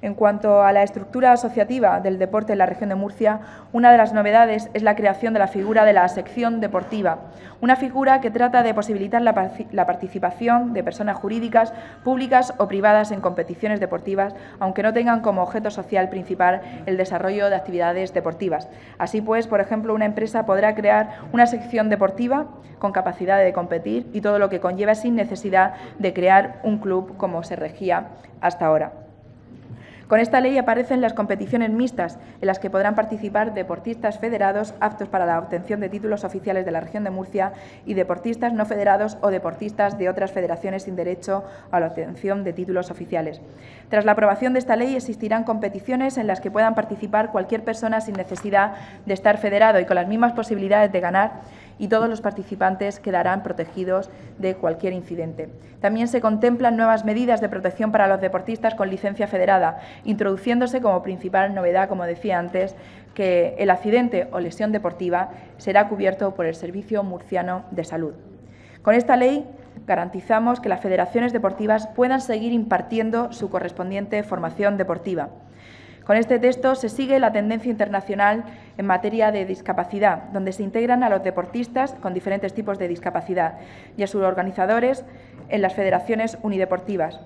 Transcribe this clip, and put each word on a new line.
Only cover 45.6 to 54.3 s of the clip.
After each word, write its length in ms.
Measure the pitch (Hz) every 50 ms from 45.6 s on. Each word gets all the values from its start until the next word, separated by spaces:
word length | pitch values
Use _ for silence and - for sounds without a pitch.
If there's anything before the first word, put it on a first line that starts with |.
| 220 202 202 196 190 - 254 254 262 269 262 262
en 80 | 220
las 140 | 208 190 185
que 100 | - 196
puedan 240 | 202 214 220 226 226
participar 560 | 220 214 220 214 202 - 196 202 214 220 226
cualquier 320 | - 202 185 190 226 220 220
persona 380 | - 220 220 - 220 220 220
sin 160 | 220 220 202
necesidad 560 | 190 185 185 190 180 - 208 196 196 196 214 208 - - - - - -
de 80 | - 196
estar 240 | 190 - 214 208 214
federado 400 | - 208 202 202 220 220 214 190
y 60 | 180
con 100 | 175 190
las 140 | 185 180 190
mismas 240 | 208 220 233 240 240
posibilidades 580 | 233 220 220 226 202 196 196 202 208 214 208
de 80 | 196 185
ganar, 300 | 180 175 180 190 202 220 - - - - - - - - - -
y 100 | 214 190
todos 220 | 226 220 226 226
los 100 | 226 214
participantes 800 | 220 208 202 - 190 - 202 196 190 185 190 185 202 202 196 -
quedarán 420 | - 214 185 175 175 185 185 202 196
protegidos 680 | 190 180 - 165 165 - 185 185 180 185 190 196 - - - - -